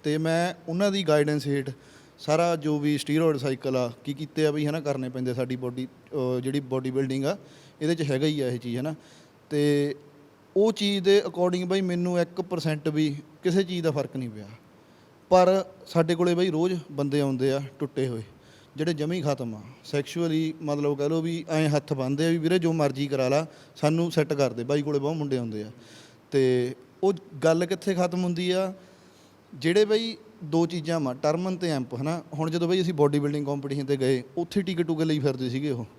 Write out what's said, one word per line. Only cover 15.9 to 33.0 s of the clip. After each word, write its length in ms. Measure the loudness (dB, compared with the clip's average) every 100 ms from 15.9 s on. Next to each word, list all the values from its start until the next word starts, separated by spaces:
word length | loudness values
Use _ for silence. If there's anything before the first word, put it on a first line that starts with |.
| 2 2 2
ਕੋਲੇ 200 | 2 2
ਬਾਈ 140 | 2
ਰੋਜ਼ 300 | 2 0 -2 -6
ਬੰਦੇ 300 | -4 0 2
ਆਉਂਦੇ 300 | 0 0 0
ਆ 100 | 0 -4 -8
ਟੁੱਟੇ 280 | -6 -4 -4
ਹੋਏ, 140 | -4 -10 -20 -20 -20 -18 -6
ਜਿਹੜੇ 180 | -4
ਜਮੀ 280 | -2 -2 -2
ਖਤਮ 340 | -2 -2 -4 -10
ਆ 60 | -16 -20
ਸੈਕਸ਼ੂਅਲੀ, 680 | -4 -4 -2 -2 0 0 -2 -4
ਮਤਲਬ 360 | -4 -2 0 0
ਕਹਿ 120 | 0
ਲਓ 120 | 0
ਵੀ 240 | -2 -6 -2
ਐਂ 200 | 0 2
ਹੱਥ 240 | 2 0
ਬੰਨ੍ਹਦੇ 320 | -4 -2 0 2
ਆ 40 |
ਵੀ 80 | 2
"ਵੀਰੇ 220 | 2 2
ਜੋ 140 | 2
ਮਰਜ਼ੀ 340 | 2 0 0 -2
ਕਰਾ 220 | 0 2
ਲਾ, 160 | 2 0 -12 -20 -2
ਸਾਨੂੰ 360 | 0 2 2
ਸੈੱਟ 220 | 0 0
ਕਰ 200 | 2 0
ਦੇ।" 100 | 0
ਬਾਈ 180 | 0 0
ਕੋਲੇ 180 | 0 -2
ਬਹੁਤ 160 | -2 -2
ਮੁੰਡੇ 220 | -2 -2
ਆਉਂਦੇ 260 | -2 -6
ਆ। 80 | -10 -16 -20 -20 -20 -20 -2
ਤੇ 440 | 2 4 4 0 -6 -18 -2
ਉਹ 100 | 0 0 -8 0
ਗੱਲ 220 | 2 4 0
ਕਿੱਥੇ 280 | -2 -2
ਖਤਮ 300 | 0 0 0
ਹੁੰਦੀ 280 | -2 0 0
ਆ, 220 | 0 -2 -6 -20 -20 -20 -20 -20 -20 -20 -4
ਜਿਹੜੇ 300 | 2 4 4
ਬਾਈ 320 | 2 0 -8 -18 -16
ਦੋ 220 | -2 0 2
ਚੀਜ਼ਾਂ 340 | -2 -2 -2
ਵਾ, 140 | -2
ਟਰਮਨ 440 | 0 0 0 -2 -2
ਤੇ 120 | -2
ਐਂਪ, 260 | -2 -4 -4
ਹਨਾ। 280 | -4 -4 -6
ਹੁਣ 180 | -4 -2
ਜਦੋਂ 160 | 0 2
ਬਾਈ 140 | 2
ਅਸੀਂ 120 | 0
ਬਾਡੀ 260 | 4